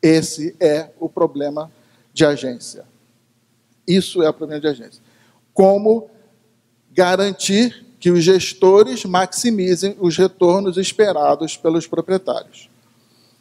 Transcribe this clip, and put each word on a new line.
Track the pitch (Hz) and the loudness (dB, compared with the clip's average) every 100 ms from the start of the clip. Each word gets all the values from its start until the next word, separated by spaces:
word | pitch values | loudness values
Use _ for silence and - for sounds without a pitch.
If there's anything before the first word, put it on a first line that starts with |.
Esse | 160 160 170 - 156 - | 2 2 0 -8 -10 -2
é | 170 151 160 - | 0 0 -6 -10
o | 165 | -10
problema | - 170 143 143 147 160 _ _ _ _ | -4 -4 -4 -8 -8 -12 _ _ _ _
de | - | -2
agência. | 156 143 131 123 - - - _ _ _ _ _ _ _ _ _ - | 0 0 -6 -12 -16 -20 -20 _ _ _ _ _ _ _ _ _ -2
Isso | 185 175 185 | -2 0 -2
é | 160 | -2
o | |
problema | 151 156 151 | -2 -8 -6
de | 151 | -6
agência. | 131 110 _ _ _ _ _ _ | -6 -10 _ _ _ _ _ _
Como | - 190 202 214 226 - _ _ _ _ _ _ _ _ | 2 4 4 2 0 -2 _ _ _ _ _ _ _ _
garantir | - 180 185 202 190 - 196 240 - _ _ | 0 0 0 -2 -4 -2 0 0 -4 _ _
que | 175 | 0
os | 175 | 2
gestores | 165 185 - - 185 196 214 240 196 | 4 2 0 0 4 4 4 0 -4
maximizem | 180 185 - 240 220 185 175 196 208 | -2 -2 -4 -4 -2 -2 -2 -4 -2
os | 180 160 | -2 0
retornos | 185 - 175 185 196 175 | 0 2 2 2 0 -4
esperados | 190 - 208 165 147 143 156 - | -4 0 0 2 0 0 -4 -6
pelos | 165 165 160 | -2 -2 -4
proprietários. | 165 165 190 - - - - - _ _ _ _ _ _ _ | -6 -4 -4 -4 -8 -10 -18 -20 _ _ _ _ _ _ _